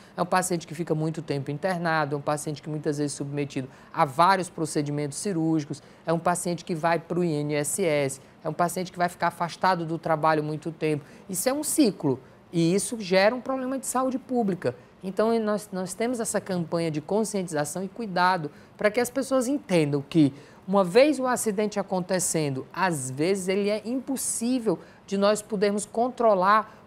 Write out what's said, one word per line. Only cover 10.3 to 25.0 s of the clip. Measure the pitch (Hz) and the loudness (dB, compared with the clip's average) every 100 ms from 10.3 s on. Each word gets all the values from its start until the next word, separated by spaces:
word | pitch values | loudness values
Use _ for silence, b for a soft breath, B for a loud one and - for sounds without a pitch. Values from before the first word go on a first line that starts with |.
| 156 | 2
muito | 151 151 165 | 0 -6 -8
tempo. | 156 156 147 B B - | -4 -2 -2 B B -8
Isso | 180 254 | -2 0
é | |
um | 294 | -2
ciclo | 302 - 233 180 143 123 B B - | 0 4 4 4 0 -2 B B -4
e | 170 165 | 2 4
isso | 196 - 226 | 2 0 -6
gera | 180 190 208 | 2 4 4
um | 247 | 2
problema | 269 262 254 269 | -4 -4 -4 -6
de | |
saúde | - 254 262 247 | -4 -2 -2 -4
pública. | - 247 202 180 123 B B B | -2 0 0 0 -4 B B B
Então, | 190 196 220 226 | -6 0 2 2
nós, | 214 208 - | 0 -2 -4
nós | 185 185 | -8 -6
temos | - 233 240 | -4 -2 -2
essa | 220 202 | -2 -4
campanha | 196 180 160 170 165 | -2 -4 -2 -2 -2
de | 151 | -2
conscientização | - 208 208 196 175 147 147 180 | -2 0 0 -2 -2 -2 -2 -4
e | 190 | -8
cuidado | - 214 180 180 185 147 B B - | -8 -4 2 2 2 -4 B B -2
para | 208 | 0
que | 240 | 2
as | 240 | 0
pessoas | 277 - 262 240 | -2 0 0 2
entendam | 285 - 175 147 143 | -2 2 2 4 0
que, | 139 165 139 B B B - | 2 4 4 B B B 0
uma | 196 | 2
vez | 180 220 302 254 | 4 6 6 4
o | |
acidente | 254 240 226 196 208 202 | 0 0 0 0 -2 -2
acontecendo, | 190 185 180 185 - 165 147 131 - | -2 -4 0 -2 0 0 0 -2 -6
às | 165 185 151 127 | -2 -2 0 -4
vezes | 131 170 202 185 | -2 0 0 0
ele | 196 202 | 0 0
é | 214 | -2
impossível | 220 262 262 262 - - 233 254 220 165 B B | -4 -6 -4 -4 -4 -4 -2 0 0 -2 B B